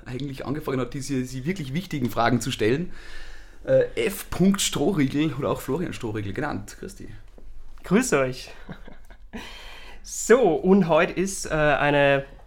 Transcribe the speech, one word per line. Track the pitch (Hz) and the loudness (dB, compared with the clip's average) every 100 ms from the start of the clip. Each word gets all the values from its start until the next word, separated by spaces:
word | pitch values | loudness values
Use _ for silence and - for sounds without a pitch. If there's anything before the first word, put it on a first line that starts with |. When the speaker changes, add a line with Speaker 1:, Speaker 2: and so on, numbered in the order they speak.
| - | -10
Speaker 1:
eigentlich | 127 143 135 - | -8 -8 -6 -6
angefangen | 147 143 131 | -6 -2 -2
hat, | 123 | -2
diese, | 147 131 131 | -6 -4 -2
diese | 127 131 135 | -2 -4 -4
wirklich | 190 135 | -4 -4
wichtigen | 147 190 151 120 | -6 -4 -2 -2
Fragen | 110 120 123 | 2 4 2
zu | 135 | 0
stellen, | 123 107 139 175 - - - - - - - - | 2 2 2 -2 -8 -8 -8 -8 -10 -14 -8 4
äh, | 131 123 - | 4 4 0
F. | 120 202 - - 190 196 | -2 -2 -4 4 4 4
Strohriegel | - 120 151 165 131 139 156 | 0 0 2 2 2 2 0
oder | 131 98 | 0 0
auch | 123 | -2
Florian | - 139 170 | -2 -2 -4
Strohriegel | 104 117 107 101 | -4 -6 -4 -4
genannt. | 101 147 104 101 - | -4 -4 -4 -8 -12
Grüß | 98 - | -14 -12
dich. | - - - - - - - - | -14 -14 -16 -16 -12 -10 -10 -10
Speaker 2:
Grüß | - 190 254 | 2 2 4
euch. | 139 131 127 - - - - - - - - - 226 - - - - - - | 2 2 -2 -12 -14 -14 -14 -14 -14 -16 -18 -14 -12 -12 -14 -14 -14 -14 -14
So, | - - - 247 202 151 | -10 0 6 6 6 4
und | 185 196 165 | 6 6 6
heute | 160 180 | 4 2
ist, | - 196 - - | 0 -4 -4 -2
äh, | |
eine, | 156 151 143 143 143 143 139 139 - | 2 2 4 4 4 4 4 0 -14